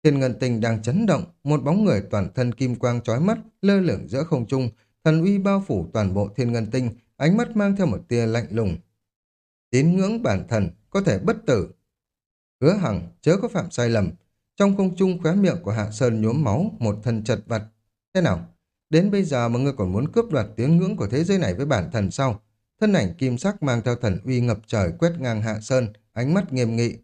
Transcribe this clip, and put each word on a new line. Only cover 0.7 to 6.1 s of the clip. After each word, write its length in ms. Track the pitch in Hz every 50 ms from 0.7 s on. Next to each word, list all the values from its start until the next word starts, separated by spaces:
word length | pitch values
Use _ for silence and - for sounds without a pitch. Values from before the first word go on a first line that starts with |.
| 113 107
chấn 240 | 110 117 131 208 233
động, 180 | 202 156 - - - _ _ _
một 180 | 139 151 143 120
bóng 200 | 139 165 208 214
người 180 | 190 127 98 95 -
toàn 180 | - 104 92 - -
thân 180 | - 123 120
kim 220 | 117 - 131 123 120
quang 260 | - - 123 120 120
chói 200 | - - 110 127
mắt 180 | 165 196 226 226 - - _ _
lơ 180 | - 196 202 196
lửng 280 | 185 160 107 104 113 -
giữa 160 | 117 - 170
không 220 | 165 156 127 113
trung, 240 | 101 135 131 131 117 - _ _ _ _ _ _
thần 180 | 160 156 160
uy 160 | 165 196 202 202
bao 260 | 190 196 196 196 196
phủ 200 | - 127 92 80 -
toàn 220 | - 113 104 95